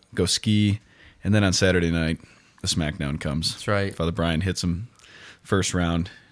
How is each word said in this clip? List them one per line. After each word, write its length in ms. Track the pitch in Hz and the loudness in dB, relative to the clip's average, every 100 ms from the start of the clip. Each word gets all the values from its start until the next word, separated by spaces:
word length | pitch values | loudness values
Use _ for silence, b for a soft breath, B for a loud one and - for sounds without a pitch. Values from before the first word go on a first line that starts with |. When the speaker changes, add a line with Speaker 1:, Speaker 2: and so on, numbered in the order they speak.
| _ | _
Speaker 1:
go 120 | - 90 | -2 0
ski, 560 | - - 107 104 101 b b b b | 0 2 2 4 0 b b b b
and 100 | 95 | 0
then 120 | 104 98 | 2 4
on 80 | |
Saturday 360 | 87 95 90 85 | 4 4 4 2
night, 300 | 85 80 82 - B B B | 2 0 -2 -8 B B B
the 80 | - | -4
smackdown 500 | - 78 - 71 76 | -2 -2 -4 -6 -4
comes. 320 | 76 73 80 | -4 -4 -4
Speaker 2:
That's 160 | - - | -6 -2
right. 260 | 104 98 | -2 -2
Speaker 1:
Father 200 | - 82 | -2 -2
Brian 260 | 85 85 82 | 0 0 0
hits 240 | 98 90 | -2 -2
'em 240 | 90 85 113 - B B B B | -2 -4 -6 -16 B B B B
first 300 | - 98 90 | -2 0 0
round, 360 | 90 85 85 87 B B | 0 0 0 -4 B B